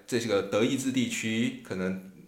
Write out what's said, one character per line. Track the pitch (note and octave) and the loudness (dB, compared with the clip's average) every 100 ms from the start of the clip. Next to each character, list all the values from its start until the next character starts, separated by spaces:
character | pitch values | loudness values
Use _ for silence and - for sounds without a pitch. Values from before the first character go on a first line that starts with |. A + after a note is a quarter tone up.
| - | -2
这 | A#2+ | -2
个 | A2 G2 | 2 2
德 | F#2+ G2+ | 2 2
意 | B2+ C3 | 2 2
志 | C3 | 0
地 | B2+ A2+ | 0 0
区， | - A2+ A2+ B2 C3 | 0 -2 0 0 -2
可 | - F#2+ | -8 -4
能， | F#2 F#2 - - | -2 -4 -8 -18